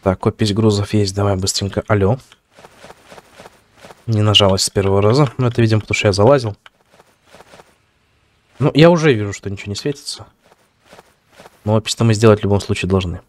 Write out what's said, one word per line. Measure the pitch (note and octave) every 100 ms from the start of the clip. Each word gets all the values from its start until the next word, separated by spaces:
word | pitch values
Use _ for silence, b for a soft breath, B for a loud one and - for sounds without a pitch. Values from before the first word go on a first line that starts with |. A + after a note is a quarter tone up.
Так, | G2 F#2
опись | - - A2
грузов | G2+ A2 G2+ G2
есть, | G#2+ G2+
давай | G2 G2+ F#2+
быстренько. | F#2 - G2+ G2+ -
Алло. | G#2+ G2 C3 _ _ _ _ - _ - - _ - _ _ - _ _ _ - - -
Не | A2
нажалось | G#2 G#2 G2+ F#2+
с | -
первого | - G2 G2
раза, | G#2 B2+ C#3+ -
но | B2
это, | A#2+
видимо, | A2+ A2
потому | - G#2+
что | -
я |
залазил. | G2 G#2+ C#3+ A#2 G2 _ _ _ _ _ _ _ - - - - _ _ _ _ _ _ _ _ _
Ну, | C#3
я | C3+ E3
уже | F3 D#3
вижу, | A2+ G#2
что | - G2
ничего | G2 -
не | G2+
светится. | D3 C#3+ - - - _ _ _ _ _ _ - _ _ _ _ - _
Но | G#2
опись-то | A2 A2 -
мы | A2+
сделать | G#2+ A2+ G#2
в |
любом | G2 G2+
случае | - G2+ F2+
должны. | F#2+ F2+ E2+